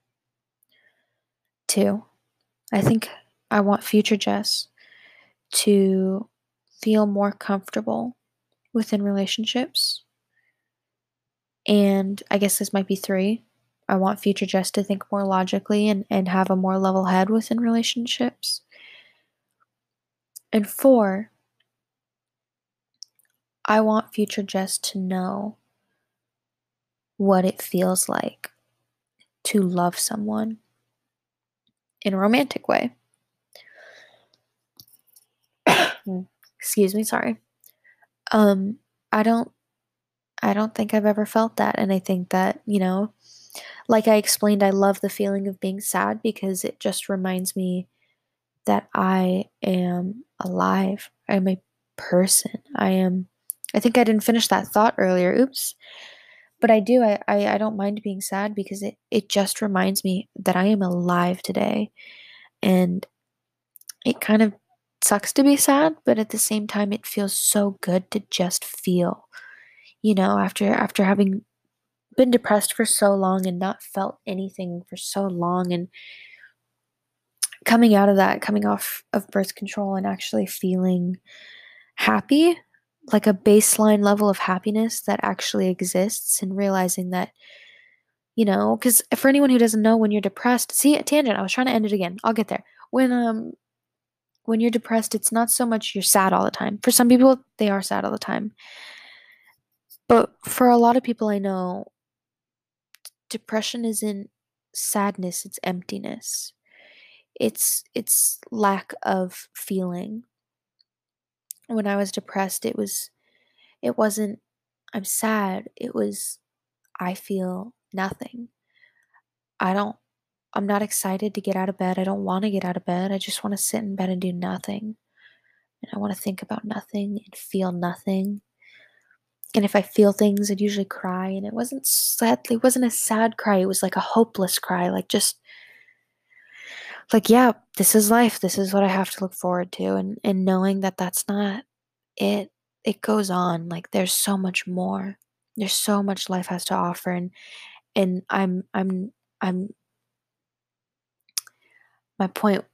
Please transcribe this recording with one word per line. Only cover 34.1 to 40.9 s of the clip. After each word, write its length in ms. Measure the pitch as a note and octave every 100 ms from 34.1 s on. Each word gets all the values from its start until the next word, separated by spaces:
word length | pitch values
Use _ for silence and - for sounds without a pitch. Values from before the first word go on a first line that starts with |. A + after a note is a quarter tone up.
| _ _ _ _ _ _ _ - _ _ _ _ _ _ _ -
<coughs> 40 | - E4+ - G3 F#3 F#3+ _ _ -
Excuse 340 | - G#3+ F#3+
me, 100 | G#3
sorry. 320 | A3 - - A3+ _ _ _ _ _ _ _ _ -
Um, 460 | G#3+ G#3 G3 G3 B3 _ _ -
I 100 | G#3+
don't, 280 | G#3+ A#3 - _ _ _ _ _ _ _ _ -
I 100 | -
don't 220 | G3+ A3
think 200 | - G#3+